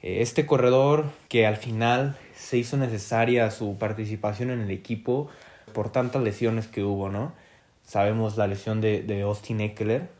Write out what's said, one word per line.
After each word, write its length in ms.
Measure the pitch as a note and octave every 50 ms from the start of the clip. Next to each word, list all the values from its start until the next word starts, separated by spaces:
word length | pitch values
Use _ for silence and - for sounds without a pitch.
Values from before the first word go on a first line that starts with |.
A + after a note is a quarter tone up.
Eh, 200 | - F#2 F#2 A2
este 260 | A#2 A2+ - - -
corredor 640 | - D#3 B2+ B2 B2 B2+ C3 C3+ C#3 D3 D3+ D3+ C#3+ - - -
que 180 | _ - A#2 A2
al 120 | G#2+ G#2+
final 600 | G#2+ - B2 A2+ A2 A#2 A#2 A#2+ B2 C3+ C#3 C#3 - - - -
se 220 | - - - -
hizo 180 | A#2+ A#2 A#2 -
necesaria 760 | C#3 C3+ A#2+ A2+ G#2 G2 - A#2 A2+ A#2 A#2+ B2 A#2+ A2+ G#2+
su 260 | G#2+ - A2+ G#2 G2
participación 720 | G2 A2 G#2 G#2+ G#2+ A2 G#2 G#2+ G2 - G#2 G#2 G2 B2 B2+
en 120 | B2+ A#2+
el 100 | G#2+ G2
equipo 580 | F#2+ F#2 - - A#2 G#2+ - - B2 C3+ D3 D3 - - - - - - - -
por 200 | - A2 G#2+ -
tantas 320 | - C3 B2 B2 - C3 B2
lesiones 420 | A2 G2 - A#2+ A2+ A2 A2+ G#2+
que 180 | - - G#2 G2+
hubo, 260 | G2+ G2+ G2 G2 G2
¿no? 240 | G2 G2+ B2+ E3 E3+ - - - _ _ _ _ _ _ _
Sabemos 520 | - - G#2 G2+ G#2 A2 A2+ A2+ A2 G#2
la 100 | A2+ G#2
lesión 340 | G2 G2 G2 - A2 A2 A2
de, 220 | A2 A2 G#2 G2+ -
de 180 | G#2+ G#2 G2+
Austin 400 | G2+ G2+ G#2 G#2 - - A#2+ G#2+
Eckler 480 | G#2 G#2 G#2 - G#2+ G#2+ A#2 C#3 F3+ - - _